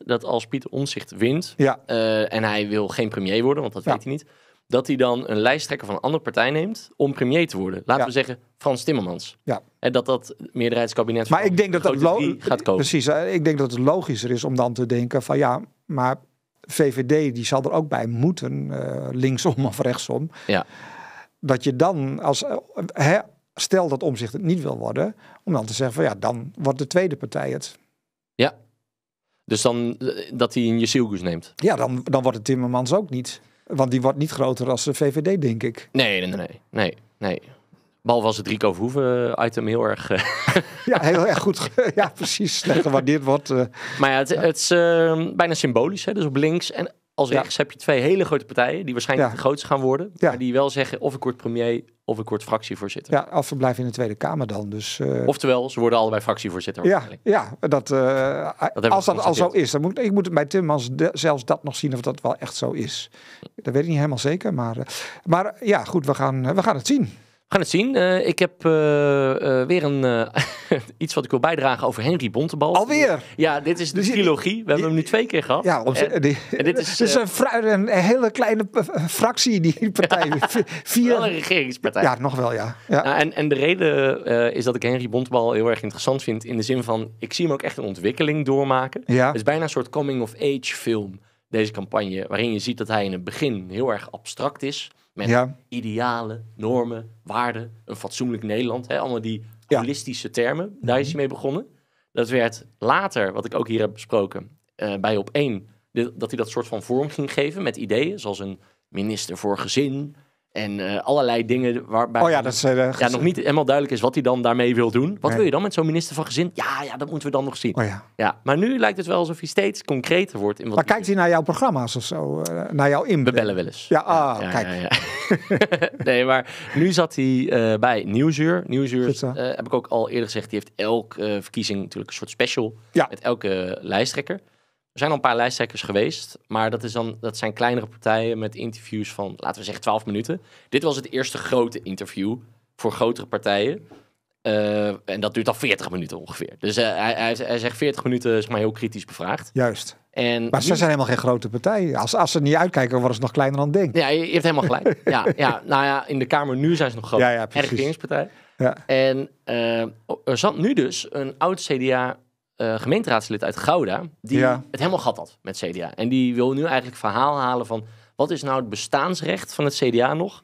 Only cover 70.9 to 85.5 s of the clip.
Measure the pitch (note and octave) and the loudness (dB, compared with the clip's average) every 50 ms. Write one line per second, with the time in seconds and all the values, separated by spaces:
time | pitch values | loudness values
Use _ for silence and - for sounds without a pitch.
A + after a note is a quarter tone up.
70.9 | - - D#3+ D#3 - D#3+ C3+ - - B2+ C3 D#3+ E3+ D#3 C3 C3+ B2+ A2 B2 B2+ | -8 -8 -8 -4 -2 -4 -2 0 0 2 2 2 2 2 2 2 2 2 0 -2
71.9 | A#2 A2+ A2 C#3 F3+ E3+ C3 A2 A2+ A#2+ D3+ E3 - D3+ D3 D3+ F3 F3+ G#3+ A#3+ | -2 0 0 0 0 0 0 -2 -2 -2 -2 -2 0 0 2 4 4 2 2 4
72.9 | D4 D4+ D4 B3 E3+ C#3+ - - - - D3+ D#3 D3 D3 C3 D3+ F3 F3 F3 D3+ | 4 4 4 4 2 0 -4 -10 -2 2 2 2 2 2 0 0 0 0 -2 -2
73.9 | C#3 F#3 G3+ G3+ B3+ G#3 G3+ F3 D3+ - - - G#3 A3+ A3 F#3+ D3 D3 D3+ D#3+ | -2 0 0 2 2 4 4 4 4 2 2 -2 -2 -2 0 0 2 2 2 2
74.9 | D#3+ D#3+ D#3 - - A3 A#3+ - - E3 C#3 - B2+ D#3 - F3+ E3 B2+ A2+ B2 | 2 2 0 2 2 0 2 2 0 -2 0 2 0 2 2 2 2 2 2 0
75.9 | C3 B2+ D3 D3 - E3+ C3+ C#3+ C#3+ - - - - - C#3 D#3 F3 B3+ D#3+ D3+ | 2 2 2 2 2 2 2 2 2 0 -4 -6 -2 0 2 2 2 2 0 -2
76.9 | - - A#3 A#3 C#4+ C4+ A#3 F#3 - - B3+ C4+ A3+ A#3 A3 A3 G#3+ F#3+ G3 A#3 | 0 2 2 4 4 4 2 2 0 0 2 2 2 2 2 4 4 4 2 4
77.9 | A3+ F#3 F3 G3 A#3+ C4 B3 A3 G#3+ - B3 G#3+ A3 G#3+ G#3+ G3 - B3 F3+ - | 4 4 4 4 4 4 4 2 2 2 0 2 2 0 0 0 0 0 0 0
78.9 | F#4+ A3 D#3 E3 - - - A3+ A#3+ - - B3+ A3+ F#3+ D#3+ E3 D3+ - A#3 A3 | -2 -4 -2 -2 0 0 0 0 2 2 2 2 2 4 4 4 2 2 0 -2
79.9 | F#3 - F3+ - F#3 F3+ F3 D3+ E3 D3 - - - A#3+ F#3+ - D#3+ D#3+ - - | 2 2 2 2 4 2 2 0 0 0 0 0 0 0 -2 -2 -4 -12 -8 -2
80.9 | - A#3 A#3+ A#3+ A#3+ A3 A3+ G#3+ E3+ D#3+ - - F#3 F3+ C#3 B2+ B2 - - A2+ | 0 2 4 4 4 2 2 0 -2 -2 -2 0 2 2 2 0 -4 -4 -4 -2
81.9 | G#2+ G#2 - C3+ B2+ A#2 B2+ C#3+ C3 C3 B2 A#2+ A#2+ A2 G#2 A#2 A#2+ - - - | 0 2 2 2 2 2 -2 -2 -2 0 -2 0 0 -2 -4 -6 -8 -10 -4 0
82.9 | G3+ C#3+ - C3+ C#3+ D3+ D3 D#3 - - D3+ D3+ C#3+ C3+ C3+ D#3+ F3+ F#3 F#3 D#3 | 0 2 2 2 2 2 2 0 0 -2 0 2 2 2 4 2 2 2 2 2
83.9 | D3 C#3+ C3+ C3+ C3 - - - A#2+ A#2 A#2+ A#2 - - A#2+ B2 A#2+ A#2+ - A#2+ | 2 4 2 2 2 0 0 0 2 2 2 2 0 0 0 0 0 0 0 0
84.9 | B2+ B2+ B2 A2+ G#2+ B2 C3 B2 B2 B2 A#2 A#2 | 0 0 -2 -2 -2 -2 -2 2 2 2 2 2